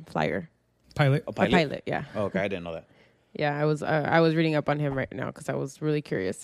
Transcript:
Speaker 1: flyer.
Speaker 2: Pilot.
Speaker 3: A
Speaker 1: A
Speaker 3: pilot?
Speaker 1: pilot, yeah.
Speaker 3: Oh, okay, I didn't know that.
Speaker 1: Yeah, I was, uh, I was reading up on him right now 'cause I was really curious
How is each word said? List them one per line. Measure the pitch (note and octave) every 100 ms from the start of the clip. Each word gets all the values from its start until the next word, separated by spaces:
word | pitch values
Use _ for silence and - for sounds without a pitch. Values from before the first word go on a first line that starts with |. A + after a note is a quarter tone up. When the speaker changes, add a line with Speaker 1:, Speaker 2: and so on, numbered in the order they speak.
| D#3+
Speaker 1:
flyer. | - D#2 F#2+ D#3+ _ _ _ _ -
Speaker 2:
Pilot. | C#3+ C#3+ -
Speaker 3:
A |
Speaker 1:
A |
Speaker 3:
pilot? | - G2+
Speaker 1:
pilot, | E3+ C#3+ - -
yeah. | D#2 - G#2+
Speaker 3:
Oh, | G2
okay, | F#2+
I | G2+
didn't | F#2
know | F2
that. | E2 - _ _ _ _
Speaker 1:
Yeah, | - D3 C#3+
I | D3+
was, | D3+
uh, | - D#3 -
I | E3
was | E3
reading | D#3+ D#3+ D3+
up | D3
on | D3
him | C#3+ C3+
right | -
now | - B2+
'cause | - -
I |
was | C#3 C#3 -
really | D3+ D3+
curious | - - F#2 -